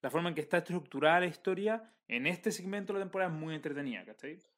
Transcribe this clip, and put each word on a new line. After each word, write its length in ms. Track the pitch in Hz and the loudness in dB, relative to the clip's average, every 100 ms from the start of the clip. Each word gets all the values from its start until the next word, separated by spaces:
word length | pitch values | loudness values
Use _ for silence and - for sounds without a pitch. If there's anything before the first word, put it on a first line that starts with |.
la 100 | 131 | -2
forma 180 | 151 175 | 0 0
en 60 | 156 | -2
que 60 | |
está 160 | 147 175 | 2 0
estructurada 640 | 170 175 139 139 151 175 | 2 -6 -4 4 6 8
la 40 | 180 | 4
historia 680 | - 190 185 214 220 - _ - | 0 -2 0 0 -2 -4 _ -6
en 200 | 120 147 | -2 0
este 240 | 175 220 | 0 -2
segmento 420 | 214 185 202 196 | -2 -6 -6 -4
de 60 | 196 | -4
la 60 | 190 | -2
temporada 260 | 190 185 | 0 0
es 40 | 156 | -2
muy 160 | 156 156 | -4 -4
entretenida, 500 | 147 143 139 104 95 | -4 -4 -4 -6 -10
¿cachai? 320 | 104 139 180 _ | -12 -12 -12 _